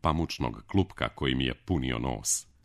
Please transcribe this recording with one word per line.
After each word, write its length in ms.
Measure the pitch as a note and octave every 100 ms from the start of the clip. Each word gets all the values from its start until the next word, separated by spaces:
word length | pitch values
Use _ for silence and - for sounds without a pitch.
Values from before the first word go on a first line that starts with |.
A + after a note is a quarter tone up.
pamučnog 600 | E2 D#2 E2+ - B1+ A1 -
klupka 420 | G2 F#2 - A1+
koji 260 | - C#2 B1+
mi 100 | B1+
je 100 | A#1+
punio 440 | - E2+ B1+ A#1
nos. 480 | B1+ A1 - - - _